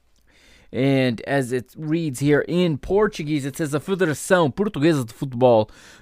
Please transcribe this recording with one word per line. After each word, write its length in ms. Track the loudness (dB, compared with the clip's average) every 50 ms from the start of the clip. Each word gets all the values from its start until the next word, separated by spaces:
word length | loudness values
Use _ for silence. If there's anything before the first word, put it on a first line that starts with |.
| _ _ _ _ _ _ _ _ _ _ _ _ _ _
And 500 | -4 -2 0 2 2 2 0 0 -2 -4
as 300 | -4 -4 -2 -2 -2 -2
it 220 | -4 -6 -6 -10 _
reads 420 | -10 -4 -4 -2 -2 -2 -4 -4 -2
here 240 | 2 2 2 2 2
in 320 | 0 0 0 0 0 -2 -4
Portuguese, 680 | -4 -2 0 0 0 0 -2 -6 -6 -4 -4 -4 -4
it 100 | -6 -6
says, 200 | -6 -4 -4 -4
"A 40 | -4
Federação 720 | -4 -4 -2 0 0 -2 -2 -4 0 0 2 2 2 2 0
Portuguesa 520 | -2 -4 -4 -2 0 2 2 2 2 -2
de 80 | -4 -8
Futebol 560 | -10 -10 -8 0 4 6 6 6 6 4 0 -6 -18 -20 -20 -20 -12